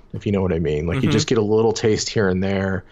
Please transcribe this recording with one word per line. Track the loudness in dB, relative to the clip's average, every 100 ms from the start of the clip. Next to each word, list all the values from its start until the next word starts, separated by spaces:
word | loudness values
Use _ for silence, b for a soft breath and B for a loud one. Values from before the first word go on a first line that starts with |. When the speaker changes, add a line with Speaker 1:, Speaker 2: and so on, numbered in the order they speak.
| -14
Speaker 1:
if | -8 -2
you |
know | 0
what | 0
I | 0
mean. | 0 -2 -2
Like, | -2
you |
Speaker 2:
Mm-hmm. | 0
Speaker 1:
just | 0 2
get | 0
a |
little | 2 2 2
taste | 2 0 0 -2
here | 0 0
and | 0
there | 0 -2 -2 -4 -8